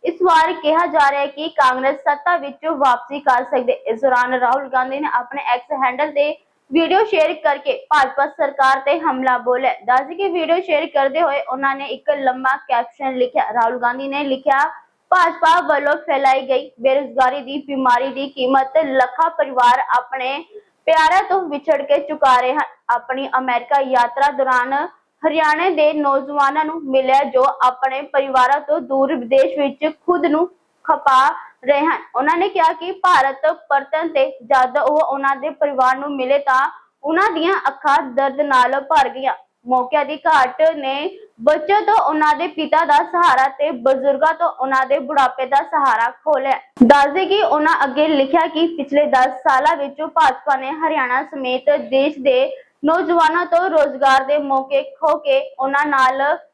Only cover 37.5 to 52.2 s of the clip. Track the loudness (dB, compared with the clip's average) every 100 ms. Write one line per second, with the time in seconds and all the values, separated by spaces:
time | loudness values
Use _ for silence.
37.5 | -2 -2 -4 0 0 0 -2 -2 -2 0
38.5 | 2 2 0 0 2 2 -2 -4 -6 _
39.5 | _ -2 -2 2 0 -2 -2 0 2 2
40.5 | 2 0 0 -6 -6 -6 -10 -20 _ 0
41.5 | 0 2 0 2 2 2 0 0 0 -4
42.5 | -6 -2 0 4 2 2 0 2 2 0
43.5 | -2 -4 -2 0 0 0 2 0 0 -4
44.5 | -2 -2 0 0 -2 0 0 0 0 -2
45.5 | 0 0 0 0 2 -2 -4 -2 0 0
46.5 | -4 -6 0 4 6 4 0 0 0 0
47.5 | 0 0 0 -2 0 0 2 2 2 0
48.5 | -2 -4 -4 -2 0 2 2 2 0 0
49.5 | 2 2 0 -6 -8 -4 2 2 0 -2
50.5 | -2 -2 -4 -2 -2 -2 -2 -4 -8 -4
51.5 | -2 0 -2 0 0 0 0